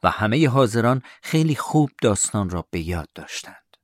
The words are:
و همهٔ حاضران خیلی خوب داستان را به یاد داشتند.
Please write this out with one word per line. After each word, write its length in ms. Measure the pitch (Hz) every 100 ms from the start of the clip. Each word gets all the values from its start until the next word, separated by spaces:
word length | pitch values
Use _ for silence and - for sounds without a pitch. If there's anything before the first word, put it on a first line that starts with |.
و 80 | 90
همهٔ 380 | - 107 123 156
حاضران 540 | 127 127 113 113 131 - -
خیلی 340 | - 160 160 147
خوب 340 | - 156 147 -
داستان 480 | - 98 - 107 95
را 180 | 87 -
به 100 | 90
یاد 280 | 80 87 73
داشتند. 640 | - 78 - - - _ _